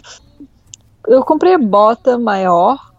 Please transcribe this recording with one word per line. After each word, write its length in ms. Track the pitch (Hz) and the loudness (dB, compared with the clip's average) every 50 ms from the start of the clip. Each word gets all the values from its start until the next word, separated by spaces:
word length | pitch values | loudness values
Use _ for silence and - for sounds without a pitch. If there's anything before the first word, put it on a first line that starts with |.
| - - - - _ _ _ - 285 - _ _ _ _ - - _ _ _ _ - - | -6 -12 -20 -20 _ _ _ -20 -20 -20 _ _ _ _ -20 -20 _ _ _ _ -2 0
eu 160 | 247 262 254 | 0 2 2
comprei 320 | - 320 302 339 359 370 339 | 0 -2 0 0 0 0 0
bota 600 | 247 202 185 202 214 214 233 - - 262 247 240 | 0 0 0 2 2 2 0 -2 -2 -4 -4 -2
maior, 640 | 240 220 202 190 190 185 175 170 180 214 269 277 - - _ | -4 -4 -4 -4 -2 -2 0 0 0 0 -2 -4 -8 -16 _